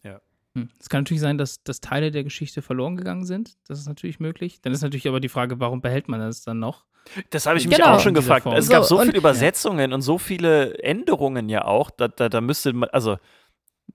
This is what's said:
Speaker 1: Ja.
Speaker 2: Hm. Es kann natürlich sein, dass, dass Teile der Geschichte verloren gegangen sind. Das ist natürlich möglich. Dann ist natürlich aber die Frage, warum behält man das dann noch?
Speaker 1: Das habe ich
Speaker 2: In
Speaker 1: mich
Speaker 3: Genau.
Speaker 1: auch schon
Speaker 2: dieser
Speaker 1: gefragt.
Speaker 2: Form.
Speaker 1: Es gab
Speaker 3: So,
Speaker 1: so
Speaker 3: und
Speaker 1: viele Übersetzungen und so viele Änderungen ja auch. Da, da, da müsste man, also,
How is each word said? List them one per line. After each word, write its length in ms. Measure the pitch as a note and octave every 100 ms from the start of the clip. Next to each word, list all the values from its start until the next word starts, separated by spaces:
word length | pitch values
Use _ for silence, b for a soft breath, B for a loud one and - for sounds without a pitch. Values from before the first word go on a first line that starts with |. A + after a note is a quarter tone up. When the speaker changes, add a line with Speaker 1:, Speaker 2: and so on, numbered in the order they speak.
Speaker 1:
Ja. 180 | G#2 G2 _ _ _ -
Speaker 2:
Hm. 140 | A#2 _
Es 100 | -
kann 120 | C#3+
natürlich 200 | C#3 D#3+
sein, 160 | D3 D3
dass, 260 | C#3 -
dass 160 | - C3+
Teile 280 | - C#3 D#3
der 120 | D3
Geschichte 380 | C#3 - D3 -
verloren 340 | - B2+ C3+ F3+
gegangen 280 | F#3 F3+ F3+
sind. 320 | F#3+ A#3 _ -
Das 120 | D3
ist 80 | C#3+
natürlich 320 | D3 F3 D#3
möglich. 420 | D#3 E3 F3 -
Dann 120 | -
ist 80 | C3+
natürlich 260 | C#3+ C#3 C#3+
aber 120 | C3
die 100 | C3
Frage, 300 | C3 B2 B2
warum 220 | A#2+ B2
behält 260 | B2+ C3 -
man 100 | A2+
das 240 | A2 A#2
dann 160 | - A2+
noch? 260 | A2+ - _ B B B -
Speaker 1:
Das 160 | D#3 D3
habe 120 | E3
ich 60 | B2+
Speaker 2:
In 40 |
Speaker 1:
mich 80 | D4+
Speaker 3:
Genau. 140 | D#4+ G#3
Speaker 1:
auch 40 |
schon 140 | -
Speaker 2:
dieser 80 | D3+ B2+
Speaker 1:
gefragt. 180 | C3+
Speaker 2:
Form. 120 | B2+ A2+
Speaker 1:
Es 120 | C#3+
gab 140 | -
Speaker 3:
So, 120 | - F#3
Speaker 1:
so 60 |
Speaker 3:
und 60 | B3
Speaker 1:
viele 100 | G3
Übersetzungen 760 | D#3 B2+ C#3+ - - F3 C3+
und 80 | C3+
so 160 | C3 E3+
viele 640 | - F3+ E3+ D#3 C3 -
Änderungen 680 | - F#3 F4+ D4+ C#3 B2+ G#2+
ja 160 | G#2+ -
auch. 240 | G#2 C#3+
Da, 160 | - A#2+
da, 220 | - A#2
da 120 | A2+
müsste 320 | A#2+ D3+ C#3+
man, 160 | B2 A#2+
also, 280 | C3+ A2 G2 b b b b _ _ -